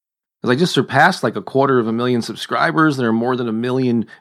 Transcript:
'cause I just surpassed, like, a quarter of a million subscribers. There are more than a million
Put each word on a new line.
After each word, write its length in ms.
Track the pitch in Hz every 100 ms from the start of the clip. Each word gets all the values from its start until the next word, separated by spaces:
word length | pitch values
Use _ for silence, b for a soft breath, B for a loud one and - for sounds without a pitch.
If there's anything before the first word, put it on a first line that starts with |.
| _ _ _ _
'cause 100 | 117
I 40 |
just 200 | 127 175
surpassed, 500 | - 117 135 165 185
like, 100 | 123
a 80 | 104
quarter 380 | - 135 135 131
of 80 | 113
a 40 |
million 300 | 113 123 120
subscribers. 720 | 110 107 - 120 156 156 156 131
There 120 | 117
are 60 |
more 200 | 113 120
than 140 | 127 120
a 40 |
million 540 | 110 123 127 127 117 104 B